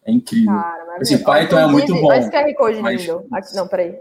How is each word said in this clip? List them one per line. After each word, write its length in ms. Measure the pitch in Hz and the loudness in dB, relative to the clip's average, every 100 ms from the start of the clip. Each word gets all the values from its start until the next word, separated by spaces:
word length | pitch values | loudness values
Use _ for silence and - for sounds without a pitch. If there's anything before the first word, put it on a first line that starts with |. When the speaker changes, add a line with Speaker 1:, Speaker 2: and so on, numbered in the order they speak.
Speaker 1:
É 60 | - | -2
incrível. 440 | 240 240 226 214 | -2 0 0 2
Speaker 2:
Cara, 280 | 196 170 165 | 0 -4 -10
Speaker 1:
Assim, 40 | 165 | -14
Speaker 2:
maravilhoso. 380 | 175 - 139 | -8 -2 0
Speaker 1:
Python 340 | - - - 170 | 2 2 2 2
é 80 | 294 | 4
muito 260 | 143 - | 4 2
Speaker 2:
Inclusive, 80 | 175 | 2
Speaker 1:
bom, 80 | 151 | 4
Speaker 2:
olha 100 | 269 | 2
esse 100 | 113 | 2
Q 60 | 311 | 0
R 180 | 294 | 0
Code 260 | 285 233 220 | 0 0 -2
Speaker 1:
mas 220 | 220 233 | -4 -4
Speaker 2:
lindo. 240 | 175 165 165 | -6 -8 -8
Aqui, 240 | 185 190 | -10 -6
não, 140 | 196 180 | -6 -4
peraí. 300 | 185 170 - | -4 -4 -6